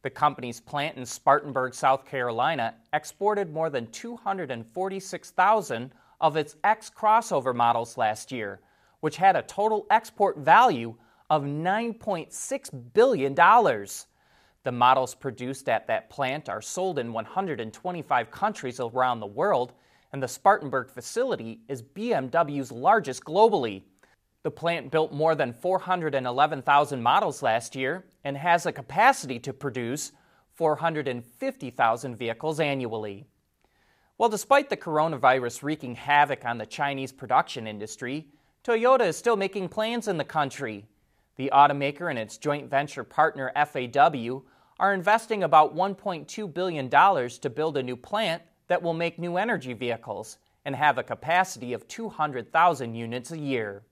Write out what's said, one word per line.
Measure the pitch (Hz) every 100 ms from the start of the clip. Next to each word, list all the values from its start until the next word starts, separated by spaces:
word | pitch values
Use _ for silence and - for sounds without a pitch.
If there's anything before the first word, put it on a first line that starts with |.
The | 135
company's | - 147 135 123 117
plant | - 147 151 -
in | 123
Spartanburg, | - - 147 147 131 127 -
South | 139 135 -
Carolina, | 135 123 113 139 156 113 - _
exported | 156 - _ 202 202 180
more | 151 160
than | 139 113
two | - 233 233
hundred | 202 196 143
and | 120 113
forty-six | 180 190 190 190 175 -
thousand | - 185 220 151 117 131 _ _ _
of | 160 151
its | 151 -
X | 202 220 -
crossover | - 214 220 226 156 127
models | 120 117 117 117 -
last | 110 110 -
year, | 127 104 98 _ _ _ _
which | 151 156
had | 190 165
a |
total | - - 214 214 -
export | 220 226 - 196 151
value | 139 190 247 135 117 113 _ _ _
of | 156 143
nine | 147 175 208 233
point | 226 - 180 -
six | - - 269 -
billion | 131 120 202 254 196 135 143
dollars. | 175 233 190 110 101 - - _ _ _ _ _
The | 131
models | 120 123 131 127
produced | - 139 110 123 135 -
at | 110 -
that | 110 -
plant | - 131 147 -
are | 101
sold | - - 190 147
in | 117
one | 113 110
hundred | 185 196 123
and | 113
twenty-five | - 180 175 - 127 113
countries | - 208 - 131 120
around | 117 123 127 117
the | 104
world, | 104 196 151 123 _ _ _ _
and | 139
the | 131
Spartanburg | - 196 214 143 131 120
facility | 123 - 233 262 147 113 113 -
is | 135
B | 113 - 233
M | 180 131
W's | 165 151 143 127
largest | 120 147 220 139 123 -
globally. | 170 226 196 120 98 _ _ _ _ _ _
The | -
plant | - 165 170 131
built | 156 156
more | 143 156 156
than | 127
four | 120 180 185
hundred | 185 180 156 135
and | 127
eleven | 123 151 147
thousand | 135 143 147 135
models | 117 170 196 131
last | 123 113 120 135
year | 131 175 - _
and | 143 139
has | 170 170 170
a |
capacity | - 113 147 240 269 135 120
to | 139
produce | - 143 123 117 143 - _ _ _ _
four | _ 160 151
hundred | 165 156 139
and | 123 117
fifty | _ 269 - 127
thousand | - 117 117 135 120
vehicles | 117 113 156 151
annually. | 143 139 120 110 107 98 - _ _ _ _ _ _ _ _ -
Well, | 226
despite | 208 - 285 -
the | 175
coronavirus | - 156 160 143 127 131 120 117
wreaking | 143 151 123 117
havoc | 143 143 147 131 120
on | 120
the | 110
Chinese | - 143 139 131
production | - 117 127 - 131 110
industry, | 107 107 - 123 143 156 _ _ _
Toyota | - 226 240 262 196
is | 156
still | 240 214
making | 196 202 180
plans | - 220 240 214
in | 170
the |
country. | 143 156 139 - 127 104 104 _ _ _ _ -
The | 135
automaker | 139 143 143 143 143 175
and | 123
its | 110 -
joint | 151 147 123
venture | 135 147 143
partner | 110 - 156 - 131 143
F | 147 143
A | 123
W | 135 160 143 117 131 _ _ _ -
are | 190
investing | 196 180 220 226 214
about | 165 156 151
one | 156 190
point | 190 202 170 143
two | - 208
billion | 156 185 156 127
dollars | 143 190 175 123 -
to | 143
build | 117 160 143
a |
new | 123 127
plant | - 208 208 170 _ _ _
that | 180
will | 170
make | 165 170 165
new | 175 175
energy | 220 190 127
vehicles | 110 120 113 - 98 113 - _ _ 143
and | 131
have | 147 127
a |
capacity | 117 117 143 180 185 117 120
of | - -
two | - 226
hundred | - 151 127 110
thousand | - 175 139 120 113
units | 117 120 123
a | 165
year. | 143 127 104 98 _